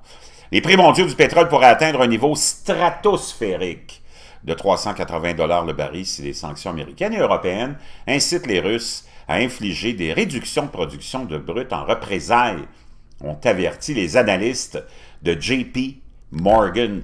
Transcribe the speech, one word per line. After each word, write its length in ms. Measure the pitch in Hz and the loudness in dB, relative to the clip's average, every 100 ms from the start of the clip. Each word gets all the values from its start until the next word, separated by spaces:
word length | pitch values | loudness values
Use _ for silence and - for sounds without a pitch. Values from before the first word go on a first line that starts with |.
| - - - - - | -20 -20 -20 -20 -2
Les 80 | 95 | 0
prix 160 | 160 190 | 4 8
mondiaux 300 | 170 160 175 | 8 6 2
du 100 | 135 | 4
pétrole 320 | 135 170 165 | 4 6 4
pourraient 200 | 139 127 | 8 8
atteindre 340 | 131 160 139 | 8 4 2
un 60 | 123 | 2
niveau 280 | 110 143 151 | 4 2 0
stratosphérique 1700 | - - - 165 175 - 208 185 - - 104 87 90 80 - - - - - - | -4 -6 -4 0 0 2 0 0 -2 -6 -4 -2 -4 -6 -14 -20 -20 -20 -20 -12
de 100 | - 82 | -8 -2
trois 220 | 101 90 | 2 2
cent 160 | 107 | 0
quatre-vingts 420 | 95 85 82 85 82 | -6 -6 -4 -4 -2
dollars 300 | 80 87 82 | 0 0 -2
le 60 | |
baril 340 | 73 71 82 95 | -4 -6 -8 -8
si 160 | - | -8
les 120 | 71 | -10
sanctions 380 | 71 78 73 95 | -10 -12 -10 -10
américaines 420 | 82 67 - 202 | -8 -10 -6 -4
et 60 | 220 | 0
européennes 580 | 127 90 92 95 127 143 - - - | 2 2 0 -4 -4 -8 -14 -12 -4
incitent 400 | 139 - 175 170 | 0 0 -2 0
les 120 | 92 | 0
Russes 460 | 90 117 - - - - - | 0 -2 -4 -12 -16 -16 -4
à 60 | 87 | 0
infliger 580 | 123 - 104 82 110 | 0 -2 -6 -4 -4
des 180 | 110 80 | -4 -2
réductions 540 | 80 214 131 - - 143 | -2 -2 -4 -4 -4 -4
de 60 | |
production 520 | - 82 73 - 127 | -4 -6 -8 -10 -10
de 140 | 117 76 | -8 -8
brut 340 | 73 98 127 | -6 -8 -6
en 140 | 76 73 | -6 -2
représailles, 840 | - - 95 80 120 120 85 - - - - - - | -4 -2 -6 0 2 2 -2 -10 -18 -20 -20 -20 -12
ont 180 | 71 76 120 | -10 -2 0
averti 480 | 92 85 - - | 2 0 -4 -6
les 240 | 131 85 110 | -4 2 2
analystes 640 | 110 92 113 127 - - - - - - | 4 2 0 -4 -8 -10 -12 -18 -20 -6
de 180 | 85 82 | -2 -2
J 240 | 80 131 | -2 -2
P 380 | 120 127 131 135 - - - | -2 -4 -6 -8 -18 -20 -12
Morgan 680 | 80 92 110 98 98 117 98 | -2 4 4 4 0 -2 -4